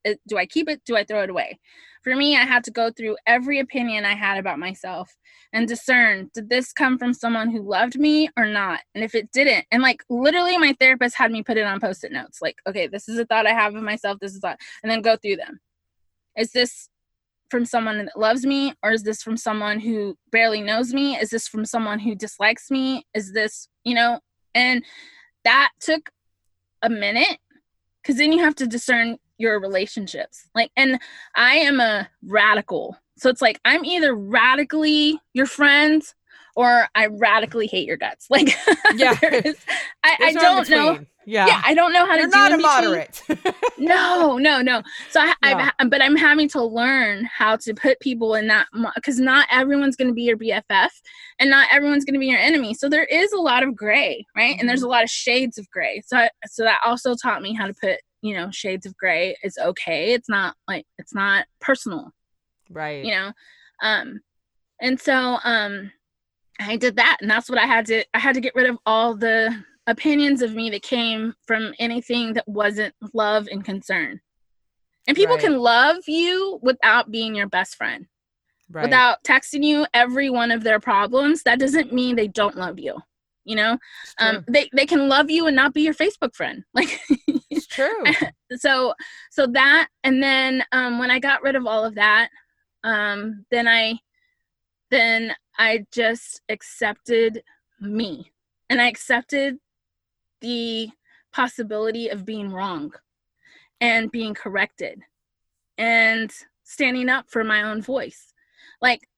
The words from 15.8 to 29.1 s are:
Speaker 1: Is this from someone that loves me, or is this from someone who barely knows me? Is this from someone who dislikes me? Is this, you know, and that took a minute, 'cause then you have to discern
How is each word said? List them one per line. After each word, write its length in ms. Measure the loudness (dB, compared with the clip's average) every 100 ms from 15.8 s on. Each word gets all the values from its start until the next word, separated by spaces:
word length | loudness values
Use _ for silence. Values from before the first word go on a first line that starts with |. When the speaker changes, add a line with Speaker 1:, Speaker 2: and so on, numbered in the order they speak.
| _ _ _ _ _
Speaker 1:
Is 180 | -6 -6
this 360 | -6 -8 -12 -20 _ _ _ _ _ _
from 160 | -6 -2
someone 320 | -4 -4 -6
that 200 | -8 -2
loves 280 | 0 0 0
me, 260 | 0 -2 -4
or 80 | -2
is 120 | -2
this 200 | -2 -8
from 140 | -6 -6
someone 440 | -4 -4 -4 -4
who 360 | -4 -4 -6 -10 _
barely 300 | 2 2 0
knows 320 | -2 -4 -2
me? 240 | -2 -2 -2
Is 100 | -4
this 180 | -6 -8
from 200 | -8 -4
someone 320 | -4 -4 -4
who 160 | -6
dislikes 560 | -6 -10 -4 -2 -2 -4
me? 340 | -4 -4 -6 -8
Is 220 | -10 -6
this, 340 | -4 -4 -6 -20 _
you 100 | -4
know, 260 | 0 0 0 _ _ _
and 300 | 0 0 0 -4 -18 -20 -20 _ _
that 260 | 2 4 2 -2
took 320 | -4 -4 -4 _ _ _ _ _ _ -6
a 80 | -4
minute, 480 | -2 -2 0 -2 -2 _ _ _ _ _ _
'cause 140 | -4 0
then 160 | 2
you 80 | 4
have 140 | 2 0
to 100 | -4
discern 500 | -4 -2 0 0